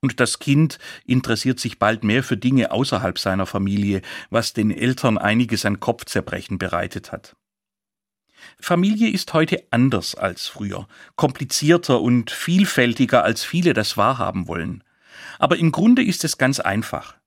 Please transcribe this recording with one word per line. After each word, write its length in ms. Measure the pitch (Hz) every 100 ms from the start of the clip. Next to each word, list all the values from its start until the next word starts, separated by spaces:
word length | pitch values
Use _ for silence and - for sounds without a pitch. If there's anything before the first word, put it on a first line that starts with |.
Und 180 | 135 -
das 180 | 123 -
Kind 400 | - 143 156 - - - -
interessiert 540 | 127 127 117 131 127
sich 200 | 113 -
bald 240 | 101 110
mehr 180 | 104 113
für 160 | 135 113
Dinge 320 | 127 131 113
außerhalb 480 | 110 135 113 92 87
seiner 300 | - 95 95
Familie, 560 | 101 98 101 101 95 - - -
was 240 | 113 113
den 160 | - 107
Eltern 480 | 98 123 127 131 107
einiges 480 | 101 110 120 110 107
an 140 | 101
Kopfzerbrechen 800 | - 117 - 104 - 90 95 92
bereitet 520 | 92 85 92 - -
hat. 240 | - - _ _ _ _ _ _ _ _ _ _ _ - _
Familie 500 | - 175 190 214 226
ist 240 | 190 -
heute 300 | 160 160 156 -
anders 420 | 117 131 117 85
als 320 | - 95 90 -
früher, 420 | - 104 95 104 - - -
komplizierter 840 | 151 135 135 - 147 170 175 123
und 280 | 95 123 113
vielfältiger, 920 | - - 180 196 - 120 113 123 123
als 200 | 85 113
viele 300 | - 165 175
das 240 | 113 107 -
wahrhaben 500 | 104 127 104 98 80
wollen. 360 | 82 80 101 _ _ _ - - -
Aber 180 | - 175
im 140 | 165
Grunde 320 | - 208 247
ist 200 | 233 175
es 140 | 160 -
ganz 220 | 131 135
einfach. 560 | - 101 113 73 - -